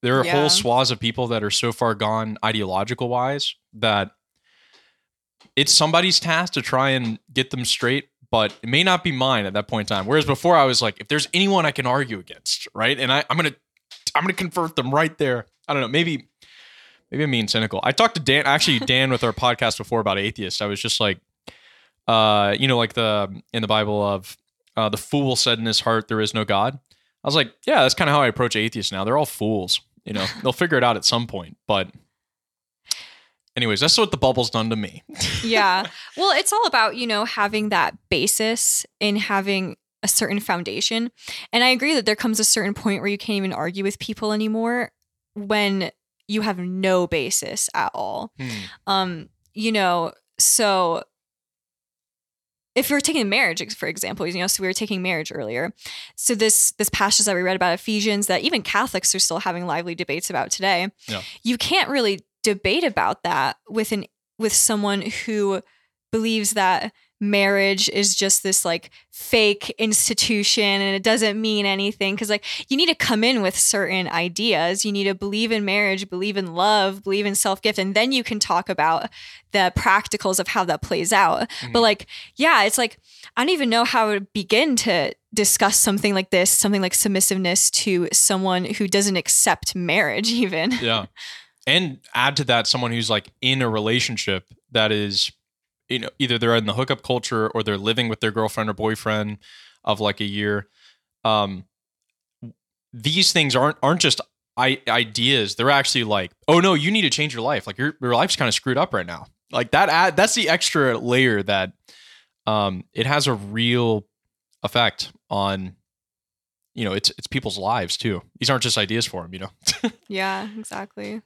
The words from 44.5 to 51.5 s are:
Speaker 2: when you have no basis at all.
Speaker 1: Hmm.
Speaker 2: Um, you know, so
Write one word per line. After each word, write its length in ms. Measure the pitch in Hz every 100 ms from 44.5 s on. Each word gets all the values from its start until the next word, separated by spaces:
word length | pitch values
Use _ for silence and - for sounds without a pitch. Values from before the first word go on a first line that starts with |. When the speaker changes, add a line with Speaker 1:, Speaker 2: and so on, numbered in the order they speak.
| 220 226 240 233 _ _ _ _
Speaker 2:
when 560 | - 202 214 202 196 175 - _ _ _
you 140 | 208
have 160 | 214 185
no 500 | 180 185 190 185 175
basis 600 | 165 127 - - - -
at 160 | - -
all. 380 | - 98 - 220 _
Speaker 1:
Hmm. 100 | 131 110 95 - -
Speaker 2:
Um, 420 | 196 185 170 - _ _
you 200 | - 220
know, 400 | 220 190 175 170 - _ _
so 640 | - - 214 190 180 165 - _ _ _ _